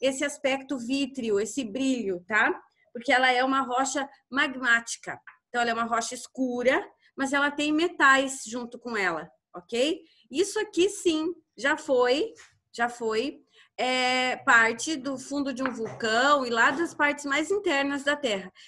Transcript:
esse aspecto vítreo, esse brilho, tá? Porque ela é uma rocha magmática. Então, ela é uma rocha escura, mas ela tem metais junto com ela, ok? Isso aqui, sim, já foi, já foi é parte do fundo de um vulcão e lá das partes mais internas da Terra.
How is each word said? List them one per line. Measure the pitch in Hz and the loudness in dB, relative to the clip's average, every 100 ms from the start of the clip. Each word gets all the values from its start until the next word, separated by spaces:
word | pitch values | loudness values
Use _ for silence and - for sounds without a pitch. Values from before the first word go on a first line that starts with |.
esse | 269 269 | -2 0
aspecto | 294 294 262 269 - 269 | -4 -2 -2 -2 -4 -6
vítreo, | 233 277 269 262 226 202 | -2 -2 -2 -4 -2 0
esse | 214 - | -2 -4
brilho, | 226 240 269 247 196 180 180 | -6 -2 0 0 -2 -6 -2
tá? | 220 269 381 - _ _ | 2 2 0 -10 _ _
Porque | 240 254 | -6 2
ela | 254 262 | 4 4
é | 247 | 4
uma | 262 269 | 2 0
rocha | 247 247 262 294 - - _ | 0 0 0 -2 -6 -10 _
magmática. | 262 302 254 247 233 - - - 131 - - _ | -2 -2 0 2 2 0 -10 -10 -12 -16 -20 _
Então, | 240 | -2
ela | 233 | 0
é | |
uma | 226 | 0
rocha | 233 233 233 | -2 -2 -2
escura, | 254 - 254 254 247 240 320 - _ _ - | -8 -10 -4 -2 0 2 2 0 _ _ -6
mas | 269 | 0
ela | 285 285 | 2 2
tem | 285 294 | 0 0
metais | 302 349 349 285 262 269 269 220 | 2 2 4 6 6 2 -4 -10
junto | 240 233 240 | -10 -10 -12
com | 240 214 | -6 -2
ela, | 185 160 156 _ _ | 0 -2 -6 _ _
ok? | 175 - 233 294 370 - _ _ | -20 -6 0 0 -2 -8 _ _
Isso | 269 381 427 | -2 -2 -2
aqui, | 415 320 392 | -2 0 0
sim, | - 349 311 320 - _ - | 0 0 0 -2 -6 _ -4
já | 269 302 | -2 -2
foi, | - 254 247 285 453 - - _ _ | 0 2 4 2 -2 -8 -20 _ _
já | - 240 | -4 -4
foi | - 226 220 277 - _ _ _ - | -2 -4 -2 -4 -8 _ _ _ -4
é | 247 254 254 254 254 226 | 0 0 2 2 0 0
parte | - 233 226 233 311 302 | 4 4 4 0 -4 -6
do | 262 262 | -6 -8
fundo | - 285 277 | -6 -4 -4
de | 240 | -4
um | 262 | -4
vulcão | 226 220 - 226 226 277 294 | -4 -8 -4 0 2 4 4
e | 247 | 2
lá | 226 254 | 2 4
das | 285 339 | 2 -2
partes | - 294 285 | 0 0 0
mais | 277 285 311 | -2 -2 0
internas | 403 392 277 277 285 | -2 0 0 0 -2
da | 285 285 | -2 -2
Terra. | 262 196 185 - | -2 -4 -6 -16